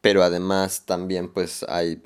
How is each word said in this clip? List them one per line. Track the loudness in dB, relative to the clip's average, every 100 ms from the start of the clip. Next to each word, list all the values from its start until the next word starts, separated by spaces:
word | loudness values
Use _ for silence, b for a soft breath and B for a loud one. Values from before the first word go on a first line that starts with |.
Pero | 4 6
además | 4 2 0 0 0 -4 -6
también, | -6 -4 -6 -6
pues, | -6 -6 -6 -6
hay | -2 -2 -4